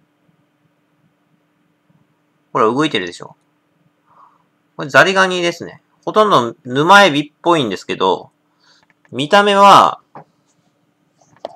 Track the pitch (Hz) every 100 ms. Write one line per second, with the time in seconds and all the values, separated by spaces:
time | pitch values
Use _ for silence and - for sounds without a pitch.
0 | _ _ _ _ _ _ _ _ _ _
1 | _ _ _ _ _ _ _ _ _ _
2 | _ _ _ _ _ 143 110 123 156 110
3 | 90 85 - _ _ _ _ _ _ _
4 | _ _ _ _ _ _ _ - 147 147
5 | 165 190 190 180 170 170 92 - _ _
6 | - 214 214 165 117 - - 127 160 202
7 | 196 143 147 _ - 170 120 92 - 90
8 | 92 85 - _ _ _ _ _ _ _
9 | _ 117 143 202 202 196 202 160 90 -
10 | _ - - _ _ _ _ _ _ _
11 | _ _ _ _ -